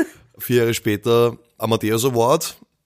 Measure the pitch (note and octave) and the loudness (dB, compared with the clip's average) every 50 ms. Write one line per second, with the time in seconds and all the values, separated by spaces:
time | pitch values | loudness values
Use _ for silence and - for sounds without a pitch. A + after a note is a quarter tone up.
0 | - - - - _ _ _ - - - A#2+ A#2+ A#2 A#2 A2+ - - A2+ G#2 G#2 | 2 0 -6 -20 _ _ _ -12 -4 0 2 2 2 2 -2 -2 -2 -2 -2 -2
1 | - A#2+ A#2 A#2 A#2+ A#2+ - - _ _ _ - A2 A2 A2+ A2 A2+ G#2 A2 A2+ | 0 2 2 4 2 2 -2 -6 _ _ _ -6 -4 -2 -2 0 0 -2 -2 0
2 | A#2+ C3+ B2 A#2 A2+ B2+ D#3 E3 - - - - _ _ _ _ _ | 0 0 0 0 2 2 2 0 -2 -6 -12 -16 _ _ _ _ _